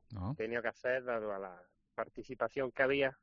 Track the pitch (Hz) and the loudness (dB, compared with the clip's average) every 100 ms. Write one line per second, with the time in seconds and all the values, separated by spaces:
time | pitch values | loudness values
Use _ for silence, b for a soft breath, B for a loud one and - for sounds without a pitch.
0 | - 107 92 - 110 117 113 - 123 131 | -12 -6 -4 -2 -2 -2 -2 -2 0 0
1 | 123 113 107 98 95 90 - _ _ - | 0 -2 -2 -4 -6 -12 -20 _ _ -8
2 | 113 - 113 127 117 139 131 - 131 139 | -8 -8 -8 -2 -2 0 -2 2 4 4
3 | 135 - | 2 0